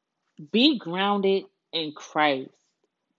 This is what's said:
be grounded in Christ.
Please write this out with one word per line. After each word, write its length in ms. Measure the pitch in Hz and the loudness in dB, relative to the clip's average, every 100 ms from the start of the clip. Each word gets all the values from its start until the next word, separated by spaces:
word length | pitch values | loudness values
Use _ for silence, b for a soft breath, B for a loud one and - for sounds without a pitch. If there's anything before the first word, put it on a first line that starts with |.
| _ _ _ - 151 | _ _ _ -20 -4
be 260 | 214 277 247 | 2 2 2
grounded 680 | 165 175 202 202 196 196 190 _ _ | -4 -2 0 2 2 0 -2 _ _
in 200 | 165 156 | -8 -8
Christ. 580 | 147 - 160 151 135 135 _ _ _ _ _ _ | -10 -8 0 2 2 -4 _ _ _ _ _ _